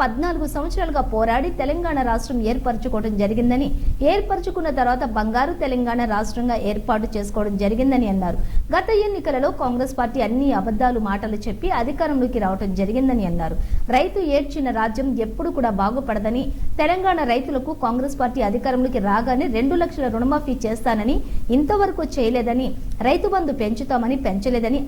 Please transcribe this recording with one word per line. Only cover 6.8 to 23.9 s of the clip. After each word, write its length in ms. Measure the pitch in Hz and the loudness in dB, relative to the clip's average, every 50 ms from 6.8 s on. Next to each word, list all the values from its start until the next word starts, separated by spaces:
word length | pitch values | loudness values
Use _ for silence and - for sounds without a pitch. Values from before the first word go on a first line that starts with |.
| - 254 220 214 226 - - | -2 0 0 0 -2 -2 -4
చేసుకోవడం 380 | 208 202 208 - 214 208 208 202 196 | -4 -4 -4 -2 -2 -2 0 0 0
జరిగిందని 440 | 202 202 226 233 262 269 262 254 226 202 | 0 0 2 2 2 2 2 2 2 2
అన్నారు. 260 | 196 190 180 175 185 - - - - - - - 302 | 0 0 0 0 0 0 0 2 2 2 2 2 0
గత 140 | 370 370 453 440 403 427 | 0 2 2 2 2 2
ఎన్నికలలో 440 | 415 392 330 - 320 269 254 277 359 - - | 2 -2 -2 -2 -2 0 0 0 0 0 -2
కాంగ్రెస్ 320 | 277 247 247 240 269 262 269 262 | -2 -2 0 -2 -2 -2 -2 -2
పార్టీ 180 | 240 226 - 262 220 | -2 -2 0 -2 0
అన్ని 220 | 208 240 262 285 277 226 190 | 0 0 0 2 2 2 2
అబద్ధాలు 400 | 190 226 214 - 254 247 247 226 214 196 | 0 0 0 2 2 2 2 0 0 -2
మాటలు 300 | 196 208 226 220 208 202 - | -2 -2 -2 -4 -4 -4 -4
చెప్పి 220 | 226 196 - - - 339 240 | -4 -4 -2 0 0 0 0
అధికారంలోకి 580 | 233 285 294 - 330 302 285 262 247 247 247 226 202 | 0 -2 0 0 0 0 2 2 0 0 0 0 0
రావడం 260 | 185 196 196 214 196 180 190 | 0 0 -2 -2 -2 0 0
జరిగిందని 440 | 196 196 226 254 269 262 247 226 190 175 | 0 0 0 2 2 2 2 2 2 0
అన్నారు. 260 | 170 170 165 160 160 - - - - - - - 240 | 0 0 0 0 0 0 0 2 2 2 2 4 2
రైతు 220 | 269 339 370 - 403 349 294 277 | 2 2 0 0 -2 0 2 2
ఏడ్చిన 340 | 302 285 - - 311 269 247 220 220 | 2 0 0 -2 -2 -2 0 0 0
రాజ్యం 280 | 220 226 220 254 262 269 233 233 220 | 0 0 0 -2 -2 0 0 -2 -2
ఎప్పుడు 240 | 220 - - 320 339 - 277 | -4 -4 -4 -4 -2 0 0
కూడా 140 | 247 226 196 196 | 0 0 2 0
బాగుపడదని, 640 | 196 214 240 269 - 233 214 208 214 220 240 262 269 - - - - - - - | 0 0 0 -2 -2 -2 -2 -2 -2 -2 -2 -2 -2 -2 0 2 2 2 4 4
తెలంగాణ 360 | 302 320 359 370 370 381 349 320 285 240 | 2 2 2 2 2 2 2 2 2 2
రైతులకు 420 | 233 269 254 277 285 247 - - - - 254 | 0 0 0 -2 -2 -4 -4 -4 -4 -2 -2
కాంగ్రెస్ 340 | 226 240 254 269 285 - - | -2 0 0 -2 -2 -2 -2
పార్టీ 180 | 247 233 247 262 220 202 | -2 -2 0 0 0 0
అధికారంలోకి 520 | 220 240 - 269 254 254 254 254 254 220 196 202 | 0 0 0 0 0 2 2 0 0 0 2 2
రాగానే 360 | 202 226 233 262 247 254 311 277 220 226 | 2 2 2 2 0 2 0 0 0 2
రెండు 180 | 254 277 359 349 | 2 2 2 2
లక్షల 220 | 339 - - 302 262 240 214 | 0 0 -2 -2 -2 -2 0
రుణమాఫీ 380 | 226 247 269 294 294 294 277 240 - - | 0 0 2 0 0 0 -2 -2 -2 -2
చేస్తానని 500 | 214 220 - - 247 220 214 208 254 - - - - - - - - 240 | -2 -2 -2 0 0 0 2 2 2 2 2 2 0 0 0 2 2 2
ఇంతవరకు 460 | 285 302 277 415 403 392 370 - 339 311 - - | 2 2 2 2 2 2 2 0 -2 -4 -4 -2
చేయలేదని, 500 | 285 226 226 254 247 220 240 233 254 262 196 - - - - - - 220 | 0 0 2 0 0 0 0 0 0 0 -2 -2 -4 -4 -4 -2 0 2
రైతు 220 | 262 311 349 415 392 403 | 2 2 2 2 0 0
బంధు 180 | 381 330 285 226 - | 0 0 0 -2 -2
పెంచుతామని 540 | 214 208 226 - 269 - | -2 -2 -2 -4 -2 -2